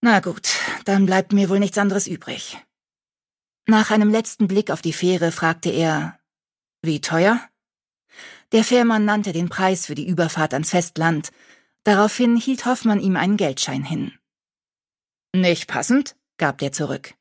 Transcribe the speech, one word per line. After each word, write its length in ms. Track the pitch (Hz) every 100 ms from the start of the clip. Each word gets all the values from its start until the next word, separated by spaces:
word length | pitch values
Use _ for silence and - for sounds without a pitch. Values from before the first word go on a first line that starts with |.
"Na 180 | 240 208
gut, 300 | 185 165 - - - - -
dann 200 | 196 190
bleibt 260 | 190 190
mir 180 | 202 196
wohl 100 | 196
nichts 180 | 202 202
anderes 300 | 202 196 196
übrig." 500 | 175 - 127 - - - _ _ _ _ _ _ _ _ _ -
Nach 240 | 220 214
einem 180 | 214 208
letzten 380 | 214 226 - 202
Blick 240 | 190 214
auf 100 | 151
die 120 | 165
Fähre 380 | 156 180 180 165
fragte 380 | 170 165 165 -
er, 500 | 143 165 156 160 - _ _ _ _ _ _
"Wie 180 | 160 147
teuer?" 400 | - 160 185 240 - _ _ _ _ _ _ - - - _
Der 120 | 220
Fährmann 420 | 220 247 233 220 208
nannte 260 | 208 202
den 180 | 165 170
Preis 360 | - 190 190 -
für 100 | 143
die 120 | 156
Überfahrt 460 | 175 165 - 156
ans 180 | 135 156
Festland. 600 | 180 170 - 165 160 151 _ _ _ _ _
Daraufhin 520 | - 202 208 - 247 233
hielt 300 | 233 262 -
Hoffmann 340 | 247 226 208
ihm 160 | 190 180
einen 220 | 180 208
Geldschein 460 | 175 135 - 135
hin. 340 | 139 160 - - _ _ _ _ _ _ _ _ _ _ _ 185
"Nicht 320 | 185 170 -
passend?", 480 | 127 135 254 277 - _ _
gab 200 | 151 139
der 140 | 139
zurück. 420 | 139 143 135 - -